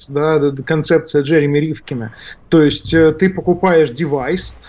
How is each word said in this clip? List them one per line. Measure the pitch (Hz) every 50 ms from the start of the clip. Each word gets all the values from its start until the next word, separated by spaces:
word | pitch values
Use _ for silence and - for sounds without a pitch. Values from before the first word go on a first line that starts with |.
| - -
да, | 139 143 151 156 156 151
д-, | 143 143
д-, | 139 135
концепция | - - 160 156 147 - 165 160 - - - 147
Джереми | 135 139 170 151 147 143 143
Ривкина. | 147 160 156 147 - - - 139 117 110 113 - - - - - - _ _
То | 165 160
есть, | 151 143 - - - - 165
э, | 165 160 156 156
ты | - 190 190
покупаешь | - 165 - 180 175 175 190 185 170 160 151 127
девайс, | 120 135 170 143 147 135 123 139 180 185 - - - - -